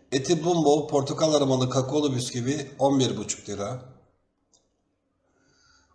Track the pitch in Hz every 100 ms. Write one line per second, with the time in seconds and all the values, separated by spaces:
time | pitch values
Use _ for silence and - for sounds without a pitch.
0 | - 139 131 170 165 170 147 151 147 143
1 | 135 135 156 151 135 131 127 131 123 151
2 | 147 123 - 131 120 151 - - 139 139
3 | 117 104 101 - - 101 101 127 - -
4 | _ _ _ _ _ _ _ _ _ _
5 | _ _ _ _ _ _ _ _ _